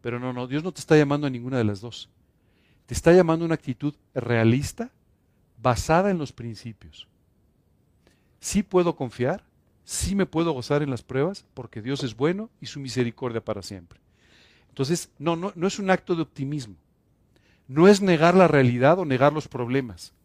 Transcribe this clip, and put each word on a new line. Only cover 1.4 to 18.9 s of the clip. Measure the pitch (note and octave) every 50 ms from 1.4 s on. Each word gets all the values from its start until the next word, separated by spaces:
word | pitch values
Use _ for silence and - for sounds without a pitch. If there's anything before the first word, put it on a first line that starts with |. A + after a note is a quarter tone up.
| A#2+ B2+ C3+
de | B2 A2+
las | G#2 G2+ F#2+
dos. | G#2 - - - - _ _ _ _ _ _ _ _ _ _ _ _ _ _ _ _
Te | _ -
está | - - E3 F3
llamando | F#3 F3+ D#3+ D#3+ E3 E3+
a |
una | E3 E3
actitud | - _ C3 B2 _ C#3+ D3 - _ _ _ _
realista, | C3 A#2 A#2+ A#2+ A2+ A2+ A2+ A#2+ C#3 D3 - - - A3+ B3+ _ _ _ _ _ _ _ _ _ _ _ _ _ -
basada | A2 B2+ A#2+ - - - D#3+ E3+ F#3+ G3+
en | F#3+
los | E3+ D3 - -
principios. | - A2+ A#2 A2 - - A#2 G#2+ _ - D2+ - - - _ _ _ _ _ _ _ _ _ _ _ _ _ _ _ _ _ _ _ _ _ _ _ _ _ _ _
Sí | - - - G3 G3+
puedo | _ - F3+ F3 E3+ D#3
confiar, | - C#3+ A#2+ - - B2 C3 F3+ A3 _ _ _ _ _ _ _ _ _
sí | - - - - F3 G3
me | G3 F#3
puedo | - - D#3+ E3+ E3+
gozar | D3 B2+ A#2+ - D3 D3
en | D3+ C#3
las | B2+ A2 -
pruebas, | - C3 C3 C#3+ F3+ G3+ - _ _ _
porque | - G#2+ - - G#2+
Dios | G#2 B2+ C#3 C3+ C#3
es | A#2+ G#2+
bueno | A2+ C#3 D#3+ F#3 G3+ A3 - _ _
y | -
su | - - D3
misericordia | C#3 C3 G#2+ B2 B2 A#2 A2+ - C3 B2 A2+ A2+ -
para | - G#2+ G2+
siempre. | F#2 - G2+ F2+ E2+ _ - _ _ _ _ _ _ _ _ _ _ _ _ _ _ _
Entonces, | _ - C3+ C3 F3 E3 - _ _ _
no, | C3+ E3 E3+
no, | E3 F3 G3+ -
no | E3 E3
es | G3 -
un | - G3+ F#3+
acto | F#3 F3+ _ - F3+
de | E3 D#3
optimismo. | - _ - C3+ C#3 D3 D3 B2 G#2+ F#2 D#2 _ _ _ _ _ _ _ _ _ _ _ _ _ _ _ _ _
No | - C3 D3+ F3
es | G3 G#3 F#3+
negar | G3+ F#3+ E3+ D3 D#3 E3+ F3
la | F#3+ F#3
realidad | D#3+ D3+ C#3+ C3 B2 A#2+ A#2+ B2+ D3